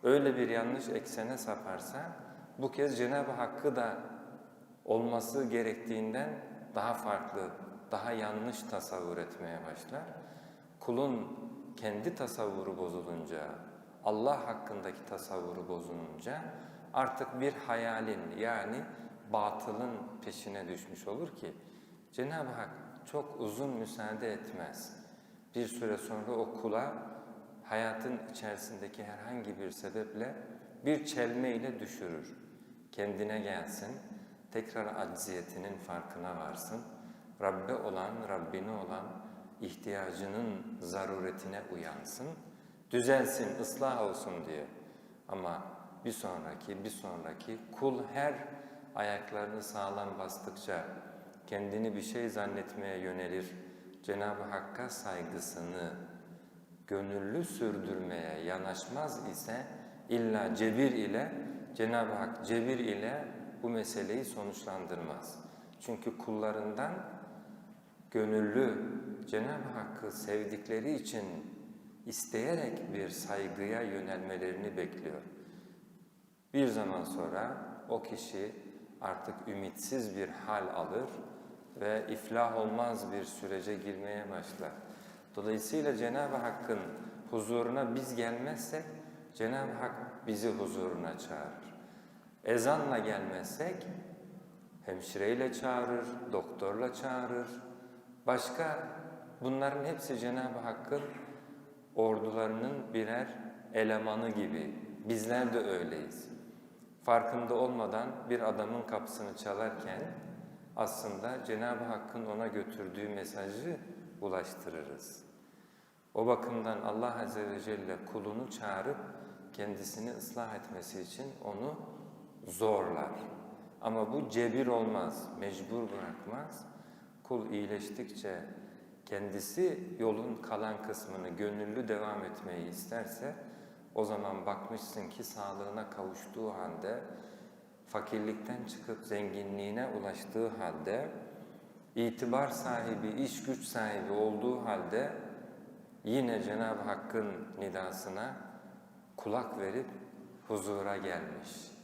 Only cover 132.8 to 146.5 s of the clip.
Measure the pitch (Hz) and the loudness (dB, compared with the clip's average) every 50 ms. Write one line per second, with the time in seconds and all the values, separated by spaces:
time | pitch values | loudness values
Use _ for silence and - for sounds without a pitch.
132.8 | - - 113 117 110 110 - - - 139 147 - - - - - - - - - | -6 -4 -2 -2 -2 -2 -4 -4 -4 -4 -4 -6 -8 -12 -12 -14 -14 -16 -16 -18
133.8 | - - - - 110 104 107 104 101 98 95 95 92 98 101 98 98 - 113 107 | -18 -4 2 2 2 4 2 0 0 0 -2 0 0 0 0 0 -2 -4 -6 -6
134.8 | - - - 110 98 87 - - - - - 110 101 98 98 98 101 101 101 110 | -6 -6 -6 -6 -6 -6 -6 -6 -8 -8 -6 -4 -4 -4 -2 -4 -4 -4 -2 -4
135.8 | 107 98 - 101 95 95 92 - - - - 120 110 107 98 92 90 87 82 85 | -4 -4 -4 -4 -4 -4 -4 -6 -10 -8 -6 -2 -2 -2 -2 -2 -4 -4 -4 -2
136.8 | - 95 113 - - - - - - - - - - - - - - - - - | -2 0 -2 -2 -4 -6 -10 -10 -12 -14 -14 -14 -16 -16 -18 -20 -20 -20 -20 -20
137.8 | - - - 107 104 - - 110 107 107 110 107 - - 127 123 123 - - - | -20 -4 -2 -2 -2 2 0 2 2 2 0 -2 -2 -4 -4 -4 -4 -6 -8 -8
138.8 | - - 113 - - - 107 101 104 98 92 101 101 98 101 101 101 101 104 117 | -4 -6 -6 -6 -2 0 0 2 2 0 0 -2 -2 -2 -2 -2 0 0 2 2
139.8 | 127 131 - 107 98 98 92 - - - - 110 113 113 107 113 95 87 80 78 | 0 2 0 0 0 0 -2 -2 -6 -2 2 4 4 4 2 0 -2 -2 0 0
140.8 | 78 87 101 120 143 156 - - - - - - - - - - - - - - | 0 2 2 2 2 0 -4 -6 -8 -10 -12 -12 -14 -14 -14 -16 -16 -18 -18 -20
141.8 | - - - 113 117 117 117 - 131 120 120 131 143 139 - - - 131 123 117 | -20 -6 2 4 4 4 4 2 2 4 6 6 6 4 2 0 0 2 2 2
142.8 | 113 117 110 104 110 107 107 117 139 131 - - 110 131 131 - - - - 120 | 2 2 0 0 0 0 2 2 2 2 0 -2 0 0 0 0 -2 -2 0 2
143.8 | 110 107 104 101 92 90 101 104 107 107 107 104 104 123 127 - 117 117 104 95 | 2 2 2 0 2 2 4 6 6 6 4 4 4 4 4 4 4 2 2 2
144.8 | 87 85 95 113 135 - - - - - - - - - - - - - - - | 2 2 2 4 4 2 0 -4 -6 -8 -10 -10 -12 -12 -14 -14 -14 -16 -16 -16
145.8 | - - - - - 110 113 139 131 120 117 107 95 101 | -18 -18 -20 -6 0 4 4 6 6 6 4 4 2 2